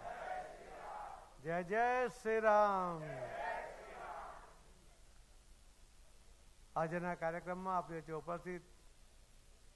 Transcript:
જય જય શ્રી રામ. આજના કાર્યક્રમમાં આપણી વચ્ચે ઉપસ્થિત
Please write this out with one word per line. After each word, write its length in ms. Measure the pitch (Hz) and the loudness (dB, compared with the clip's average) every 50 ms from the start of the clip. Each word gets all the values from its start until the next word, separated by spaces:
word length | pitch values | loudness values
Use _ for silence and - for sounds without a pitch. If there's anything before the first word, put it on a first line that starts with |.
| - - - - - - - - - - - - - - - - - - - - - - - - - - - - 135 | -8 -8 -8 -6 -6 -4 -4 -4 -6 -8 -10 -14 -14 -14 -12 -12 -10 -10 -8 -8 -8 -10 -12 -14 -16 -18 -16 -8 -4
જય 200 | 156 170 180 185 | -2 0 0 0
જય 440 | 170 208 226 240 247 247 254 247 | 2 4 4 6 6 6 4 2
શ્રી 320 | 233 - - - 220 220 220 | 2 0 -2 0 2 4 6
રામ. 640 | 220 214 208 214 208 202 196 185 180 175 170 160 151 151 135 131 - - - - - - - - - - - - - - - - - - - - - - - - - - - - - - - - - - - - - - - - - - - - - - - - - - - - - - - - - - - - - - - - - - - - - - - | 8 10 10 10 10 8 8 4 2 2 0 -2 -4 -4 -4 -4 -4 -4 -4 -2 -2 -2 -2 -2 -4 -6 -10 -12 -14 -14 -12 -10 -10 -10 -8 -8 -10 -10 -12 -14 -16 -18 -20 -20 -20 -20 -20 -20 -20 -20 -20 -20 -20 -20 -20 -20 -20 -20 -20 -20 -20 -20 -20 -20 -20 -20 -20 -20 -20 -20 -20 -20 -20 -20 -20 -20 -20 -20 -20 -20 -20 -20 -20 -20 -18 -6 -2
આજના 400 | 151 165 160 175 175 175 180 175 | 0 0 2 0 0 0 -2 -2
કાર્યક્રમમાં 600 | - 165 165 165 175 160 175 180 185 185 190 185 | 0 0 -2 -2 -2 -4 -4 -4 -4 -2 0 0
આપણી 200 | 175 170 160 165 | 0 0 0 -4
વચ્ચે 160 | 160 151 160 160 | -6 -6 -6 -6
ઉપસ્થિત 480 | 151 147 170 170 165 160 180 180 170 170 - - - - - - - - - - - - - - - - - - - - - - | -6 -4 -4 -4 -4 -4 -6 -8 -8 -10 -14 -20 -20 -20 -20 -20 -20 -20 -20 -20 -20 -20 -20 -20 -20 -20 -20 -20 -20 -20 -20 -20